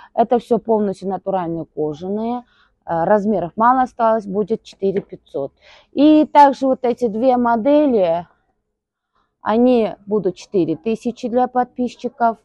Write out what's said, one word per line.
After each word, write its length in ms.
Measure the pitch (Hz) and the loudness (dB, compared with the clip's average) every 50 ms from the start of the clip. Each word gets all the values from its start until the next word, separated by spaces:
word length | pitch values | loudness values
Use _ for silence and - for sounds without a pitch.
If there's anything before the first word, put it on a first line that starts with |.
| - _ _ | -20 _ _
Это 240 | 214 233 - 254 240 | -2 0 0 0 -2
всё 200 | - - 233 220 | 0 -2 -2 -2
полностью 500 | - 226 226 214 214 196 190 - 180 196 | 0 -2 -2 -2 -2 -4 -6 -8 -8 -8
натуральные 560 | 190 180 - 190 190 185 170 165 165 165 - | -8 -6 -6 -6 -4 -4 -4 -4 -6 -8 -10
кожаные. 800 | - _ 160 151 151 151 147 180 185 202 214 226 233 247 247 240 _ _ _ _ _ _ _ _ | -10 _ -6 -6 -6 -6 -8 -8 -8 -6 -6 -6 -6 -8 -8 -10 _ _ _ _ _ _ _ _
А, 200 | - 170 165 165 | -8 -4 -4 0
размеров 480 | 190 214 214 190 214 214 175 170 165 - | 2 2 2 2 0 -2 -2 -4 -6 -2
мало 260 | 208 226 240 262 262 | 0 2 2 2 2
осталось, 440 | 254 254 - - 233 220 220 226 202 | 0 -4 -2 -2 0 0 0 0 -4
будет 360 | 202 185 208 208 175 226 - | -4 -6 -6 -4 -4 -6 -8
четыре 380 | - - - _ 196 196 175 196 | -8 -16 -12 _ -4 -4 -4 -4
пятьсот. 520 | - - 185 - _ _ - 143 139 139 - _ _ - - - _ _ | -6 -8 -16 -20 _ _ -8 -8 -8 -8 -10 _ _ -20 -20 -20 _ _
И 340 | _ - 285 311 311 302 294 | _ 2 4 6 6 4 2
также 420 | - - 294 285 285 254 - 269 | 4 6 6 6 6 4 2 0
вот 180 | 262 254 - - | -2 -2 0 -2
эти 240 | 240 240 - 247 226 | -4 -2 -2 -4 -4
две 280 | 190 220 254 262 247 | -2 0 0 2 2
модели, 920 | 247 240 233 233 226 214 285 294 294 302 277 233 202 185 165 165 175 170 - _ _ _ _ _ _ _ _ _ _ _ _ _ _ _ _ _ _ _ _ _ _ | 2 2 0 0 0 2 2 2 4 2 2 2 2 0 0 0 -4 -6 -10 _ _ _ _ _ _ _ _ _ _ _ _ _ _ _ _ _ _ _ _ _ _
они 540 | - 202 214 233 247 254 247 233 220 180 - - _ | -6 -2 0 2 4 4 4 2 0 -2 -4 -10 _
будут 300 | 196 214 214 175 185 180 | -6 -4 -2 -2 -4 -6
четыре 400 | - - - - 185 165 156 156 | -6 -12 -4 -2 -2 0 0 -4
тысячи 520 | - - 226 226 - - 240 233 - - 226 | -4 -4 -6 -6 -4 -6 -8 -8 -8 -8 -4
для 200 | 233 247 247 247 | -2 -2 -2 0
подписчиков. 920 | 254 247 247 247 _ - 247 233 - - - 240 - - 233 226 220 - | -2 -4 -4 -4 _ -6 -6 -6 -6 -10 -12 -12 -4 -2 -2 -2 -2 -4